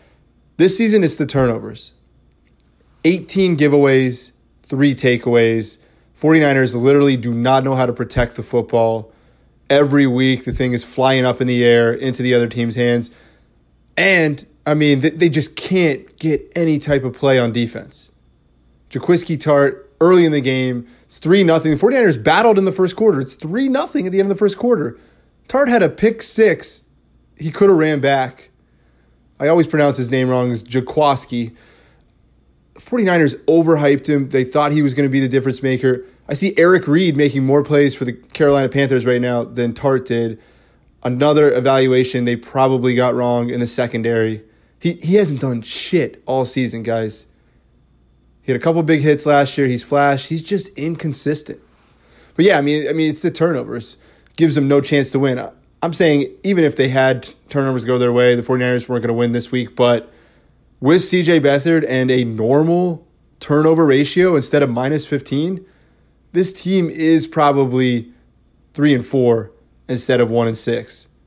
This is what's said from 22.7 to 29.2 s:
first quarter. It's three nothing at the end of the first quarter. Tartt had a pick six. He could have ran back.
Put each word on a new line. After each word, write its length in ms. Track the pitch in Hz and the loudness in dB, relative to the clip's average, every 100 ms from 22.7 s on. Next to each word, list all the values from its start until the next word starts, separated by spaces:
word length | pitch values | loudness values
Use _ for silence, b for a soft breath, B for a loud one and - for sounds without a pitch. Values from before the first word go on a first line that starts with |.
first 240 | - 180 196 | 0 -2 0
quarter. 240 | 220 139 | 0 0
It's 160 | 131 - | -4 -10
three 320 | 156 220 269 | -8 -4 -2
nothing 380 | 262 330 294 185 | -2 -4 -6 -2
at 60 | |
the 60 | 190 | -2
end 80 | 196 | -2
of 100 | 196 | 0
the 20 | |
first 200 | 208 196 | -2 0
quarter. 400 | 240 233 - b b b b b - | -2 -2 -2 b b b b b -4
Tartt 200 | 262 277 | -2 2
had 140 | 240 | 2
a 60 | 160 | 2
pick 320 | - 220 226 | 0 -2 -2
six. 640 | - - 220 160 - - _ _ _ _ _ - | -4 2 2 2 -6 -16 _ _ _ _ _ -12
He 160 | 156 | -10
could 160 | - 196 | 2 4
have 100 | 170 | 4
ran 220 | 156 147 | 2 0
back. 500 | 139 139 131 - _ _ _ _ _ _ _ _ | 0 0 -2 -10 _ _ _ _ _ _ _ _